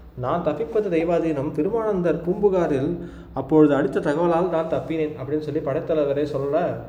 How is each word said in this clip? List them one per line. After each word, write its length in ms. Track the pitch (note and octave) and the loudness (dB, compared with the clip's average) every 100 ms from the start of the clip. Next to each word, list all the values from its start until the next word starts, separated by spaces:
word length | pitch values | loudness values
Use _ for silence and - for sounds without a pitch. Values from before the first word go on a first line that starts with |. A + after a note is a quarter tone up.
| - - | -18 -8
நான் 260 | B2 E3+ | -2 -2
தப்பிப்பது 440 | D#3 D3 A3+ G#3+ G3+ | -2 -2 -2 -2 0
தெய்வாதீனம். 640 | E3 F3 E3+ D#3+ C#3+ C#3+ | 0 2 0 0 -2 -2
பெருமானந்தர் 680 | D3+ F3 A3+ A3 F#3+ E3+ D3+ F3 | -2 0 0 0 0 0 0 -2
பூம்புகாரில் 680 | G#3 G3+ F#3 D#3+ C3+ D3+ F3 - - - | 2 2 4 2 0 -2 -4 -8 -16 -12
அப்பொழுது 420 | C3+ C3 D#3 D3+ | -8 2 6 6
அடித்த 260 | C#3 D#3 G3+ | 6 2 0
தகவலால் 480 | D#3+ D3 F3 E3 F3+ | 0 2 2 2 2
நான் 220 | E3 E3 | 0 0
தப்பினேன்" 420 | C3+ - D#3+ D3+ D3+ | -2 -2 -2 -2 -4
அப்படின்னு 220 | C3 D3+ | -4 -4
சொல்லி 220 | D#3 D#3 | -2 -4
படைத்தலைவரே 640 | C#3+ D3 E3 D#3 C#3+ C#3 | -2 -2 0 0 2 0
சொல்ல, 500 | D3 D3 C#3+ D3+ D#3+ A#2 | -2 -2 0 0 0 -4